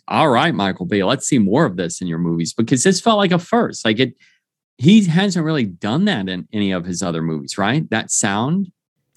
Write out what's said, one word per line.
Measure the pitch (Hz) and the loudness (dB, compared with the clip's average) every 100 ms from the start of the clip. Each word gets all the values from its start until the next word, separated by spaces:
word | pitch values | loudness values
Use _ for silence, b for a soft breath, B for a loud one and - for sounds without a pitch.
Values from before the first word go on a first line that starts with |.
| - | -4
"All | 110 156 | 0 2
right, | 120 160 | 2 2
Michael | 120 98 92 87 | 0 -2 -4 -4
Bay, | 104 | 0
let's | 92 127 - | 0 -2 0
see | 135 | 2
more | 98 117 151 | 2 2 0
of | 90 | -2
this | 85 - | -6 -6
in | 90 | -6
your | 82 | -4
movies," | 85 85 82 | -2 -2 -4
because | - 117 131 | -4 -2 0
this | 190 190 | 2 2
felt | - 208 | 2 2
like | 196 | 2
a | 175 | 0
first. | 175 233 208 - 113 | 0 0 0 -2 -2
Like, | 110 | 0
it, | 131 - b b _ _ _ - | -2 -4 b b _ _ _ 0
he | 127 220 190 | 6 6 6
hasn't | 160 202 180 156 | 2 0 0 0
really | 156 107 | 0 -2
done | 87 104 135 208 | -4 -2 0 0
that | 143 95 | 0 -4
in | 90 78 | -6 -6
any | 107 101 | -2 -2
of | 92 85 | -2 -4
his | 87 | -4
other | 92 82 | -4 -2
movies, | 82 78 69 - | -2 -4 -6 -4
right? | 98 139 156 | 0 0 -2
That | 110 95 | -4 -4
sound. | - 107 101 127 185 185 - _ _ _ | -2 -2 0 0 -2 -4 -10 _ _ _